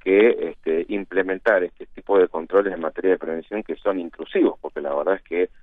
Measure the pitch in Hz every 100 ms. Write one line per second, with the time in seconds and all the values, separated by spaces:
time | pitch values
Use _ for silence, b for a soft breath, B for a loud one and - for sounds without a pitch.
0 | 92 98 117 - 82 - 80 80 87 101
1 | 95 92 95 95 113 95 87 - - -
2 | - 98 90 82 82 98 101 87 80 87
3 | 92 90 80 82 - 104 - - 101 92
4 | 85 - - 196 110 - 76 76 73 71
5 | 80 95 - 87 - -